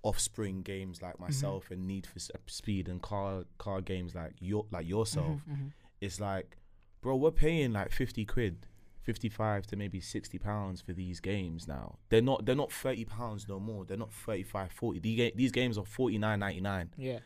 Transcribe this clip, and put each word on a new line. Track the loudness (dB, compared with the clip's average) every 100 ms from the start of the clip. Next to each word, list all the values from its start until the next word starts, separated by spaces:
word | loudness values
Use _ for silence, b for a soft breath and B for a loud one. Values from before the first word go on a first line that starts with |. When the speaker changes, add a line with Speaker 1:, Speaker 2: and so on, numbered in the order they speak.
Speaker 1:
Offspring | 2 2 0 0 -2 -2
games | -4 -6 -6 -8
like | -8 -8
Speaker 2:
Mm-hmm. |
Speaker 1:
myself, | -4 -2 0 -2 -6
and | -6 -4
Need | -4 -6
for | -10
S-, | -10 -12 -10
Speed | -8 -2 -2 0
and | -4
car, | -4 -4 -2 -4 -6 -10
car | -4 -4
games | -2 -4 -4 -6
like | -8 -8
your, | -2 0 0
like | -6 -2
yourself. | 0 2 2 0 -2
Speaker 2:
Mm-hmm, | -4
mm-hmm. | -6 -6 B B -8
Speaker 1:
It's | -8 -2
like, | -2 -2 -4 -12 -20 -20 -20 -8
bro, | 0 4
we're | 6
paying, | 10 8 8 4
like, | 2 0
fifty | 2 2 0 0
quid, | 2 2 0 -12 -20 -20 -10
fifty-five | -4 -2 -2 0 0 0 -2
to | -4
maybe | -4 -6
sixty | -4 -6 -6 -4
pounds | -2 -2 -2 -6
for | -6
these | -6 -4 -4
games | -2 0 -2 -4 -6
now. | -8 -8 -14 6
They're | 8
not, | 8 4 4
they're | 2
not | 2
thirty | 0 -2 -2
pounds | -2 -4 -4 -6 -6
no | -6
more. | -4 -6
They're | -4 -4
not | -6
thirty-five, | -8 -4 -2 -2 -4 -4
forty. | -2 -2 0
The | 2 4
ga-, | 4 4
these | 2
games | 4 2 0
are | -4
forty-nine | 2 2 4 2 2
ninety-nine. | 0 -2 0 -2 -4 -6
Speaker 2:
Yeah. | -6 -6